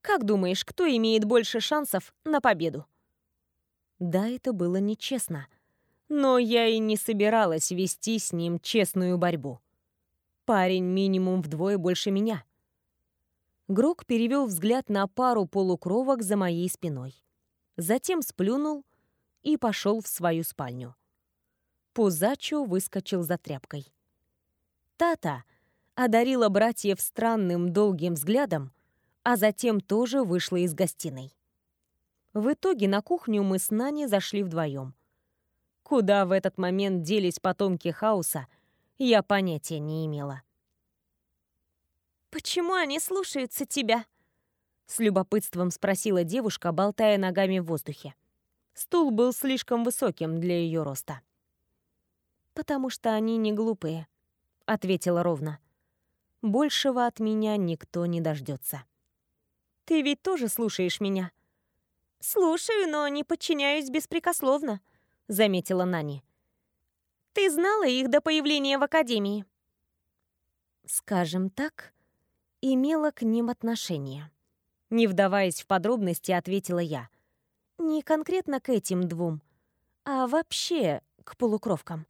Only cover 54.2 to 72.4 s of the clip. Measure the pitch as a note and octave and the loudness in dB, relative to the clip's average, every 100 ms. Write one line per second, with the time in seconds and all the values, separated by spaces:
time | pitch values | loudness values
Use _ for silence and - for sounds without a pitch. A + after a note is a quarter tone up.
54.2 | _ _ _ _ - A3 F#3 F#3 F3+ F3 | _ _ _ _ -4 -4 0 0 2 2
55.2 | F3 D#3 D3+ D3+ _ _ _ _ _ _ | 2 0 -4 -8 _ _ _ _ _ _
56.2 | _ _ A3 G#3+ D4 - C#4 B3 A#3+ - | _ _ -2 2 2 2 0 2 0 0
57.2 | A3 A3 G#3+ G#3 F3+ E3 - F3 F3 E3+ | -2 0 0 0 0 -4 -6 -4 -2 0
58.2 | D#3+ D3 C3+ C3+ - C#3 - _ _ _ | -2 -4 -6 -8 -8 -12 -14 _ _ _
59.2 | _ _ _ _ _ _ - D#4+ C#4+ C#4+ | _ _ _ _ _ _ -2 0 2 -2
60.2 | F#4 F#4 A#3 - A3+ - F#3 - G3+ F#3+ | -2 -2 -2 -2 -4 -2 -2 -2 -2 -2
61.2 | F3+ _ _ _ _ _ _ _ _ _ | -4 _ _ _ _ _ _ _ _ _
62.2 | - - F4 E4+ - A4 F4+ D4+ D4 C#4+ | -4 2 2 2 0 0 0 0 -2 -2
63.2 | D4 E4 - D4+ C#4 D4 C#4 C#4+ - E4 | -2 -4 -2 0 2 0 0 -4 -4 -4
64.2 | F4 E4+ C4+ C#4 D4 G3+ _ _ _ _ | -2 0 0 0 0 -6 _ _ _ _
65.2 | - G3+ G#3+ F#3 - F#3 F3+ F3 D3+ C#3+ | -8 2 2 2 0 0 0 0 -4 -8
66.2 | _ _ _ _ _ _ _ _ _ _ | _ _ _ _ _ _ _ _ _ _
67.2 | _ - G4 D4 F#4 G#4+ D#4 B3+ C4 C4+ | _ 2 2 4 2 2 2 2 2 2
68.2 | D#4+ D#4 D4 D4 C#4 C#4 C#4 D#4+ B3+ A3+ | 2 0 2 0 2 0 2 2 2 0
69.2 | G3+ G#3 G3 _ _ _ _ _ _ _ | 0 -4 -8 _ _ _ _ _ _ _
70.2 | _ _ _ _ _ _ - - - F#3+ | _ _ _ _ _ _ -8 -8 -2 -2
71.2 | E3+ F3+ F#3+ - D4+ - - _ _ _ | 0 -2 -4 -4 -8 -8 -20 _ _ _
72.2 | _ _ | _ _